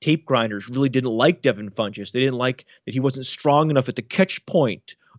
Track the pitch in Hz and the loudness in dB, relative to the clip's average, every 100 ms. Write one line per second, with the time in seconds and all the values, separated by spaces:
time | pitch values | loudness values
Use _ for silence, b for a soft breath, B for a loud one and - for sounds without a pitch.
0 | - 151 - 131 113 104 101 123 139 131 | 0 0 2 0 0 -4 -6 0 0 2
1 | 127 113 143 180 135 104 107 - 107 101 | 0 2 2 2 0 0 -4 -6 -6 -6
2 | 101 123 131 123 123 127 - b - 123 | -6 -2 -2 0 -2 -4 -10 b -8 -2
3 | 135 135 131 - 151 143 156 143 127 120 | -2 -2 -8 -4 2 4 4 2 0 -4
4 | 113 - 190 - - 185 131 95 - - | -6 0 0 0 -2 0 0 -2 -12 -20
5 | b | b